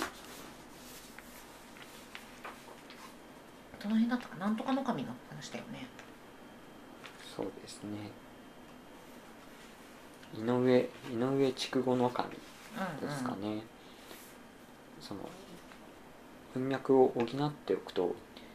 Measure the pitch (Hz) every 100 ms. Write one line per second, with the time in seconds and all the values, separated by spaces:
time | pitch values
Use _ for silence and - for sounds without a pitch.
0 | - - - - - - - - - -
1 | - - - - - - - - - -
2 | - - - - - - - - - -
3 | - - - - - - - - 208 220
4 | 233 247 - 156 196 220 262 269 262 160
5 | 117 - - 151 - - - - - -
6 | - - - - - - - - - -
7 | - - - - 101 - - - 104 104
8 | 104 - - - - - - - - -
9 | - - - - - - - - - -
10 | - - - 110 110 123 127 123 123 -
11 | 139 117 127 139 135 127 - 131 127 127
12 | 123 123 - - - - - - 190 143
13 | - 143 123 98 104 107 113 - - -
14 | - - - - - - - - - -
15 | - 101 - - - - - - - -
16 | - - - - - 131 131 131 131 135
17 | 127 127 117 135 147 147 - 92 - -
18 | 90 - - - -